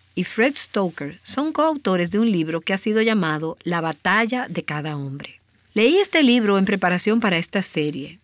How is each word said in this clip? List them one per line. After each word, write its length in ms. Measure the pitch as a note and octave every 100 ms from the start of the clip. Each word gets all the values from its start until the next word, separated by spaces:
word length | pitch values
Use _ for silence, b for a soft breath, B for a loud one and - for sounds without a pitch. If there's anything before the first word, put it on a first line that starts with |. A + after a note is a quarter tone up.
| _ -
y 80 |
Fred 320 | F3 - B3+ -
Stoker 640 | - G#3 F#3 - C#3+ E3
son 280 | - - D#4
coautores 580 | D#4 D#4+ D4 G3 F#3 E3+
de 100 | G3+
un 120 | A#3
libro 300 | F3+ D#3 E3
que 120 | -
ha 40 | G3
sido 240 | G#3+ G#3+
llamado 560 | A3+ A3 D#3+ D3+ D#3+ -
La 180 | E3+ E3+
batalla 680 | D#3+ D#3 F#3 G#3 A3+ B3 B3
de 140 | F3
cada 320 | - D3+ D3+ D3
hombre. 460 | C#3 C#3 - - _ _ _
Leí 240 | G#3 A#3 F4+
este 260 | G4 E4
libro 340 | C4 B3 G#3 G3
en 80 | F#3+
preparación 540 | G3 F#3 F3 G#3 A3+
para 180 | A3 E3+
esta 240 | E3+ G3+
serie, 580 | F#3+ E3 D3+ D3 D3 E3+